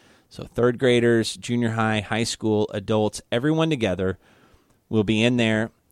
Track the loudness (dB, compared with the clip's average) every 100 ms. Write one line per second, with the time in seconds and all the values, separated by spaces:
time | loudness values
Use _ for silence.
0 | _ _ _ -16 -12 0 0 2 2 4
1 | 4 4 2 -4 -4 -2 -2 0 0 -2
2 | -2 -4 -4 -4 0 0 0 -4 -2 0
3 | 0 -4 -6 -2 0 0 0 0 -2 -2
4 | -4 -4 _ _ _ _ _ _ -4 0
5 | 2 2 2 2 0 0 -2 _ _